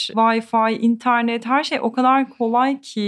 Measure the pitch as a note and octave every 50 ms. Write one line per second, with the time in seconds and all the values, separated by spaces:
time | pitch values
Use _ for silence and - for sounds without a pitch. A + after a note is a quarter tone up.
0 | - - - A3 A3+ A3+ A3+ A3+ A3+ - - A3+ A3 A3 A3 - A3+ A#3 A#3 A3+
1 | - B3+ A#3+ A#3 A#3 A#3 A#3 A#3 A#3 A3+ C4 C#4+ D#4 - D#4 - - A3+ A3+ B3+
2 | B3+ B3+ C4 C4+ C4+ C4+ - - A#3+ A3+ A#3 A#3+ B3+ C4+ C#4 C#4 - - - G#3+
3 | G#3